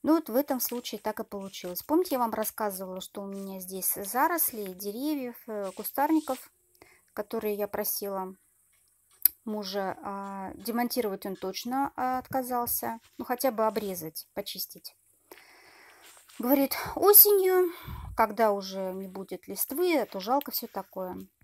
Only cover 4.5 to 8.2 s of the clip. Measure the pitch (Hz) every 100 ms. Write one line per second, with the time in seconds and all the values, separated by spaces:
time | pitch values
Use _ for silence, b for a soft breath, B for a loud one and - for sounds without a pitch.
4.5 | 226 196 180 202 214 294 294 247 233 -
5.5 | 214 196 185 208 - 294 320 302 262 -
6.5 | _ _ _ b b b - 208 226 214
7.5 | 208 208 - 208 - 202 190